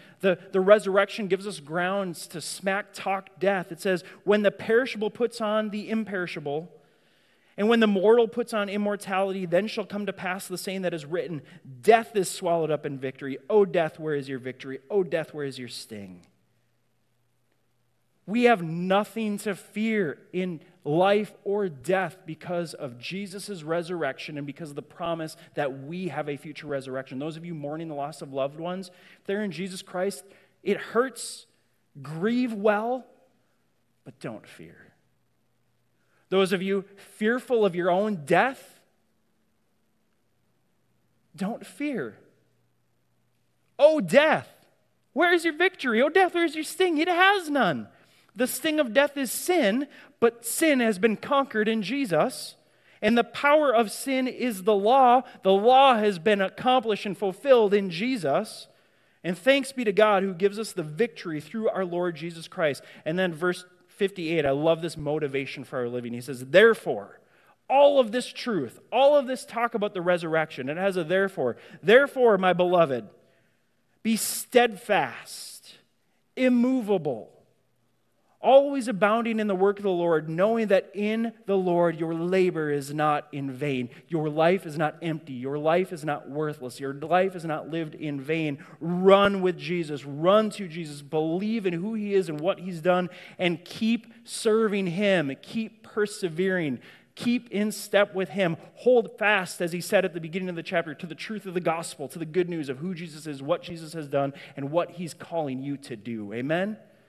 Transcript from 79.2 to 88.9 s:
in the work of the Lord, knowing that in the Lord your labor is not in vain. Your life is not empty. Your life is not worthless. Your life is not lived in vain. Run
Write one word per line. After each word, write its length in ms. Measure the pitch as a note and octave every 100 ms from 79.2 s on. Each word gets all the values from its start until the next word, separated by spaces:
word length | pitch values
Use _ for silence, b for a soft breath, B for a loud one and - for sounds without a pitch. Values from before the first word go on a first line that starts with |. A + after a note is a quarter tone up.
| A#3 A3
in 100 | G#3+
the 60 |
work 240 | F#3+ G3 G3+
of 40 |
the 80 | G3+
Lord, 400 | F3 E3+ D#3+ D#3
knowing 380 | D#3+ G3+ A#3 A3
that 220 | F#3+ -
in 400 | F#3+ G#3 A3 A3+ G#3+
the 140 | - G3
Lord 420 | F3+ F3 F3 D#3+
your 140 | E3
labor 560 | E3 F3 F#3+ F#3 D#3+ D3+
is 240 | D3 C3+
not 340 | D3+ D3+ D3 -
in 180 | C#3+ C#3
vain. 400 | B2+ D3 C3 B2 B B
Your 220 | E3+ D3+
life 340 | D3+ D#3+ F#3+
is 140 | F3 D3
not 180 | D3+ -
empty. 320 | E3 D#3+ -
Your 240 | B2+ B2+ D3
life 340 | D3+ F3 F#3
is 140 | F3 D3+
not 240 | D3 -
worthless. 500 | C#3 D3+ C#3+ B2+ A#2+
Your 140 | C#3
life 420 | C#3 D#3 F3 F#3+ F#3
is 80 |
not 240 | D#3+ D3+ G#2
lived 260 | E3 D#3
in 240 | - D#3 C#3+
vain. 460 | C3 D#3+ D#3 C#3 B B
Run 600 | E3+